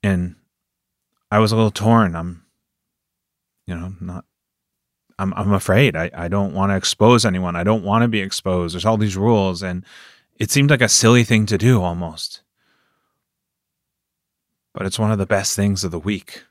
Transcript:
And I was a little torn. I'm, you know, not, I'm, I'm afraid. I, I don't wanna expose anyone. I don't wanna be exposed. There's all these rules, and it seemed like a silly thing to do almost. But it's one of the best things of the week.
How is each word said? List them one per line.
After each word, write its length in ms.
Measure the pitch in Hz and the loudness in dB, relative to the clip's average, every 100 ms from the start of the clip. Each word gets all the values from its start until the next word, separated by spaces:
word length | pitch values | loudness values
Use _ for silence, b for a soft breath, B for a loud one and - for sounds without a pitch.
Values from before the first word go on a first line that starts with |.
And 340 | 101 92 90 82 _ _ _ _ _ _ _ _ _ | 0 0 -2 -10 _ _ _ _ _ _ _ _ _
I 80 | 107 | 0
was 120 | 107 | 2
a 60 | 113 | 2
little 140 | 110 | 0
torn. 440 | - 107 117 101 | 0 2 4 2
I'm, 280 | 82 85 87 _ _ _ _ _ _ _ _ _ _ _ _ - | -2 -10 -12 _ _ _ _ _ _ _ _ _ _ _ _ -12
you 80 | |
know, 200 | 87 87 92 | -10 -10 -12
not, 280 | 90 87 - _ _ _ _ _ _ _ _ - | -12 -12 -16 _ _ _ _ _ _ _ _ -8
I'm, 140 | 95 | -6
I'm 220 | - 98 | -2 0
afraid. 420 | 98 - 101 135 76 | 0 2 4 4 2
I, 140 | 85 | -6
I 160 | - 85 | -6 -4
don't 240 | 98 98 | -2 -2
wanna 240 | 85 98 98 | -2 0 0
expose 480 | - - 104 120 | -2 2 4 4
anyone. 320 | 110 92 90 87 | 2 -2 -4 -2
I 80 | |
don't 180 | 90 110 | 0 -2
wanna 260 | 95 110 120 | 0 0 2
be 120 | 110 | 0
exposed. 540 | 95 - 95 90 85 | -4 -6 -4 -2 -2
There's 100 | 87 | -2
all 140 | 101 113 | -2 0
these 180 | 107 95 | 0 0
rules, 460 | 107 110 98 85 | 2 2 2 -2
and 240 | 92 90 - B B B B _ | -6 -8 -10 B B B B _
it 140 | 107 | -2
seemed 180 | 143 143 | 2 4
like 140 | 143 | 4
a 60 | 117 | 4
silly 360 | - 113 120 | 4 6 6
thing 220 | 113 113 107 | 4 2 2
to 100 | 104 | 2
do 240 | 113 120 | 4 2
almost. 640 | 90 85 85 80 - - _ _ _ _ _ _ _ _ _ _ _ _ _ _ _ _ _ _ _ _ _ _ _ | 2 -4 -8 -10 -16 -16 _ _ _ _ _ _ _ _ _ _ _ _ _ _ _ _ _ _ _ _ _ _ _
But 100 | - | -10
it's 140 | 95 - | -8 -2
one 120 | 107 | -2
of 60 | 107 | 0
the 80 | |
best 320 | 95 101 98 - | 0 0 -2 -2
things 260 | 101 95 | 0 0
of 100 | 95 | -4
the 60 | 82 | -6
week. 460 | 90 98 - - _ | -4 -6 -8 -20 _